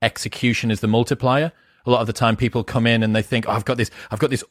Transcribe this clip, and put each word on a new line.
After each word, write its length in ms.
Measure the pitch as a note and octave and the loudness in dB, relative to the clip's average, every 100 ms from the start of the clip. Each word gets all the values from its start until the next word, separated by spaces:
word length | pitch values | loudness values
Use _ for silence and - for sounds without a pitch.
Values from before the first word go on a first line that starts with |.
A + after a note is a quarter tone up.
execution 680 | A2+ - - - B2 A2 A#2 | -4 -4 -10 -2 0 0 0
is 120 | G#2 | 0
the 60 | A2 | 2
multiplier. 640 | A2+ A#2 C3+ B2+ C3+ E3 - _ _ - | 2 2 0 0 0 -2 -6 _ _ 0
A 40 | |
lot 120 | A#2+ | 2
of 60 | A2+ | 0
the 60 | |
time 220 | - A#2 A2 | 0 2 2
people 280 | A#2+ A#2+ | 0 -2
come 220 | - A#2+ A#2 | -2 0 2
in 160 | A2+ | 2
and 140 | A2 A2 | 2 0
they 60 | |
think, 220 | - A#2 A2 | 0 -2 -2
"Oh, 40 | |
I've 140 | A2 A#2 | -2 -2
got 120 | A#2+ | -2
this, 120 | A2 - - | -2 -6 -12
I've 80 | G#2+ | -2
got 100 | D3 | -2
this 140 | C3 - | -2 -2